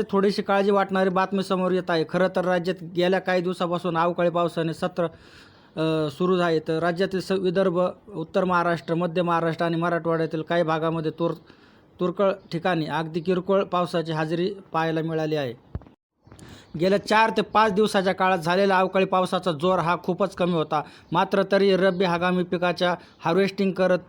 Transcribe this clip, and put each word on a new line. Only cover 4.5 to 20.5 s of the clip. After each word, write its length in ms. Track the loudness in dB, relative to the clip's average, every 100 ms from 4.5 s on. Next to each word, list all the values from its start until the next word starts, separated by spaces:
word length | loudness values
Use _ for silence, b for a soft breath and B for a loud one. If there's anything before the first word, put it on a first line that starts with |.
| -2 -4
सत्र, 320 | -4 -4 -2 -4 B B B B B B -4
अ, 340 | -2 0 -2
सुरू 280 | -2 0 2
आहे. 220 | 2 0
तर 180 | -2 -2
राज्यातील 420 | -2 0 -2 -2
स-, 120 | -2
विदर्भ, 480 | -2 0 0 2 2 -2 -4 -12
उत्तर 300 | -10 -4 -2
महाराष्ट्र, 500 | 2 2 2 0 -2
मध्य 280 | -2 0 0
महाराष्ट्र 420 | 0 0 0 0
आणि 120 | -2 0
मराठवाड्यातील 640 | 0 -2 0 0 -2 -4
काही 200 | -2 0
भागामध्ये 480 | 0 0 -2 -2 -4 -2
तुर-, 160 | -4 -4 B B B B B -6
तुरळक 340 | -4 0 0 0 -6
ठिकाणी 340 | -4 -2 -2 -2
अगदी 340 | -4 -4 -4
किरकोळ 420 | -2 -2 0 0
पावसाची 500 | 0 -2 0 -2 -2
हजेरी 420 | -2 -2 -2 -2 -6 -6
पाहायला 300 | -2 -2 -2
मिळाली 340 | -2 -4 -2 -2
आहे. 180 | -4 -8 -14 -16 -16 _ _ _ _ B B B B -2
गेल्या 260 | 0 0 2
चार 240 | 4 4
ते 120 | 2
पाच 300 | 0 2 2
दिवसाच्या 400 | 2 2 2 0
काळात 260 | 2 2 2
झालेला 400 | 2 2 4 4
अवकाळी 260 | 2 2
पावसाचा 480 | 2 2 0 -2 -2
जोर 260 | -2 0 2
हा 180 | 0 -2
खूपच 380 | -2 -2 -2
कमी 180 | -2 0